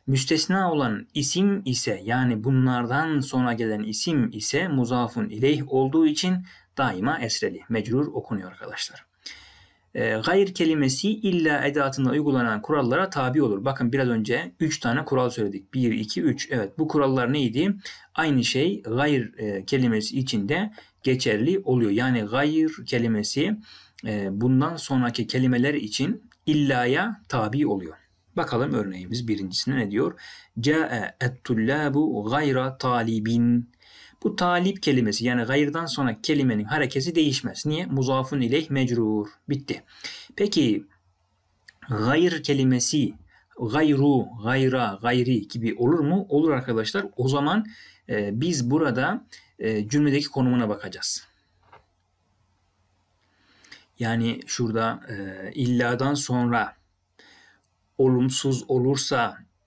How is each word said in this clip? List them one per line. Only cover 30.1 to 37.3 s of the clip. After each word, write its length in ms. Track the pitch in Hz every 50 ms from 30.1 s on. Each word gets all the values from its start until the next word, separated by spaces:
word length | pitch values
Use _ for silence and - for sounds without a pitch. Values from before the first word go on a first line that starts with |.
| - - - - - - - _ - 117
Câe 560 | 113 147 156 160 160 - 123 110 98 - - -
et-tullâbu 1080 | 127 123 127 - - - 120 110 110 123 139 151 151 143 135 147 156 - 123 107 104 110
gayra 480 | 131 147 156 143 131 127 131 135 131
talibin. 920 | - - 127 123 120 113 113 113 110 107 113 117 117 117 120 120 120 120 - _ _ _ - - - - - _ _ -
Bu 120 | 220 -
talip 480 | - 185 175 175 175 180 196 196 - -
kelimesi, 420 | 151 147 123 113 104 101 - 117
yani 180 | 123 123 123 113
gayrdan 420 | 117 135 147 147 143 147 165 170
sonra 360 | 156 - 151 135 123 110 -
kelimenin 420 | - - 151 143 135 127 110 104 104
harekesi 520 | 104 - - 113 120 - 139 135 175 160
değişmez. 500 | 165 156 147